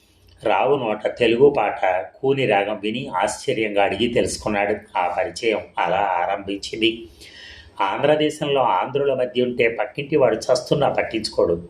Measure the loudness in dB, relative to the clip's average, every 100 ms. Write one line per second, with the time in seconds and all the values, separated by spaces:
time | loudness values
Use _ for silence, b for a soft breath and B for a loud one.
0 | b b b -6 0 2 4 2 0 -2
1 | -4 0 2 6 6 6 0 0 0 0
2 | -4 -4 -2 0 2 2 0 -2 -4 -6
3 | -6 -2 -2 -2 -4 -2 0 2 0 2
4 | 0 0 0 -2 -4 -2 0 -2 -4 -4
5 | -2 -2 -4 -2 -2 -2 -4 -4 0 0
6 | 0 0 -2 -4 -4 -8 -8 -2 -2 -2
7 | -10 B B B B B B -4 -2 0
8 | 2 2 0 -2 -2 2 2 2 0 -2
9 | 0 0 -2 0 0 2 0 0 -6 -6
10 | -2 2 4 2 0 0 2 2 2 0
11 | -2 -2 -4 0 0 0